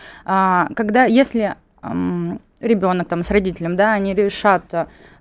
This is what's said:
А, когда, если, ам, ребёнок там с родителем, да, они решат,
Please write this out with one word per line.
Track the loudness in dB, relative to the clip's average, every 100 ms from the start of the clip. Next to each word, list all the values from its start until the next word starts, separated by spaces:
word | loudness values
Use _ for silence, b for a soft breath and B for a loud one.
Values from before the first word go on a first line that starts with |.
| B B
А, | -2 0 2 2 0 -2
когда, | 0 2
если, | 4 4 2 0 -4 -6 _ _
ам, | -8 -4 -4 -4 -6 -8 -14 _
ребёнок | 0 2 2 0 -2
там | -4
с | -2
родителем, | 0 -2 -4 -4 0
да, | 2
они | 0 -2
решат, | -2 -2 0 2 2 0 -6 -6 b b b